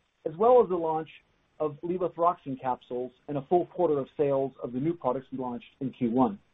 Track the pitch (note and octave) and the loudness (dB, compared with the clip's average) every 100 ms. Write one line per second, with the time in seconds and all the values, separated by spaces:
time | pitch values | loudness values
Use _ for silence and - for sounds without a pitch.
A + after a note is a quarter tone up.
0 | _ _ E3 D#3 A#3 B3 F3+ F3+ D#3+ D#3 | _ _ -10 0 6 6 6 0 -2 -4
1 | D#3+ - _ _ _ - D3+ C#3+ E3+ F#3 | -6 -14 _ _ _ -6 -6 -4 -4 -2
2 | E3+ E3 E3+ F3 C#3 C3 C3 B2 - B2 | -2 0 0 0 -4 -6 -4 -6 -6 -8
3 | B2+ - - C#3+ - F3 E3 - E3+ C#3+ | -8 -10 -8 -8 2 2 2 0 0 0
4 | C3 - C#3+ C3+ C3+ - B2+ B2+ D#3 E3+ | -2 -2 0 0 -2 -6 -8 -4 -2 -2
5 | B2+ C3 - C3 B2 A#2+ - - B2+ - | -2 -2 -6 -8 -6 -8 -12 -10 -10 -2
6 | A#2+ B2 C3 G3+ _ | 0 2 0 -2 _